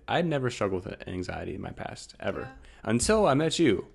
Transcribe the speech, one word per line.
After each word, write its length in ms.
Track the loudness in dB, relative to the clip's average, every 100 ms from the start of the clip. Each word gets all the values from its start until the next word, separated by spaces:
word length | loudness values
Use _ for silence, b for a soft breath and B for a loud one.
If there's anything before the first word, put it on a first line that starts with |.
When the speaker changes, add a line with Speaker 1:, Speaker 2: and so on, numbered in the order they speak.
| -2
Speaker 1:
I'd 180 | 0 0
never 240 | 0 -2
struggled 360 | 0 -2 -2 -6
with 220 | -10 -8
anxiety 480 | -8 -6 -8 -8 -8
in 60 |
my 100 | -8
past, 440 | -8 -10 -12 -16 -8
ever. 220 | -6 -6
Speaker 2:
Yeah. 60 | -8 -12 B B
Speaker 1:
Until 440 | -2 0 4 4 6
I 60 |
met 260 | 4 2 4
you, 280 | 4 4 -2